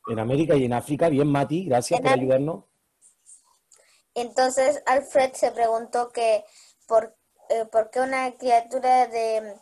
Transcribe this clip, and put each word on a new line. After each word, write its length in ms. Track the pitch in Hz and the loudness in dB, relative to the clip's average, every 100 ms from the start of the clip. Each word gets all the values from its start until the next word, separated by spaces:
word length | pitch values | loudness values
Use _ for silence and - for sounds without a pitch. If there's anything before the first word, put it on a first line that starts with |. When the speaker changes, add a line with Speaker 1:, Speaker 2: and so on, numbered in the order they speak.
| - | -6
Speaker 1:
En 100 | 110 | -6
América 360 | 110 139 160 | -2 -2 2
y 100 | 147 | 2
en 80 | 123 | 2
África. 360 | 120 127 151 170 | -2 -4 -2 0
Bien, 180 | 139 147 | 2 2
Mati, 380 | 139 131 160 | 0 0 -4
gracias 340 | 190 175 - 170 | 0 0 0 -2
Speaker 2:
En 40 | |
Speaker 1:
por 100 | 262 | 2
Speaker 2:
África. 200 | 262 131 | 2 2
Speaker 1:
ayudarnos. 280 | 131 143 196 _ _ _ _ _ _ _ - _ _ _ _ _ _ _ | 0 0 -8 _ _ _ _ _ _ _ -20 _ _ _ _ _ _ _
Speaker 2:
Entonces 640 | - 233 247 254 262 262 285 - | -8 -4 0 0 2 0 0 0
Alfred 460 | 262 269 285 262 | 0 2 0 0
se 180 | - 254 | 0 -4
preguntó 580 | 226 226 226 233 240 240 | 0 0 0 -4 -6 -4
que 320 | - 226 214 - _ - _ _ | -2 0 0 -4 _ -20 _ _
por, 280 | 226 226 _ _ _ - | 0 0 _ _ _ -4
eh, 160 | 226 220 | -4 0
por 200 | 226 220 | -2 0
qué 80 | 247 | -2
una 360 | 262 262 262 247 | -2 -2 -4 -4
criatura 680 | 254 233 240 262 254 254 240 | 0 0 0 -2 2 4 2
de 460 | 226 226 220 214 202 | 0 -2 -4 -6 -18